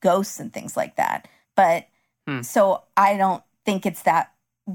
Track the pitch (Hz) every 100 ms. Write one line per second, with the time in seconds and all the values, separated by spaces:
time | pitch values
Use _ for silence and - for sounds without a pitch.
0 | 190 180 202 - - - - - - -
1 | - - - _ _ - 180 165 - _
2 | _ _ - 135 123 240 196 - - -
3 | 196 202 190 180 - _ - 196 190 175
4 | - 165 - _ _ _ -